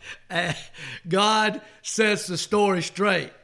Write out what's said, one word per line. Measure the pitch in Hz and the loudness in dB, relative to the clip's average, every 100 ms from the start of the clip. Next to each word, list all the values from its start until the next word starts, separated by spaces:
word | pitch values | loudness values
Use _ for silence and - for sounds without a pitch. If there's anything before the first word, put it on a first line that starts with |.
| - - - | -18 -18 -6
<laughs> | 175 170 - - - 135 - 170 | -4 -2 -4 -10 -16 -16 -12 -2
God | 185 208 214 214 - - - | 2 4 4 2 -2 -10 -16
sets | - - 214 208 - | -8 0 2 2 -2
the | 165 | -6
story | - 208 202 180 | 0 2 4 2
straight | - - 202 190 123 - | -2 -2 0 0 -4 -14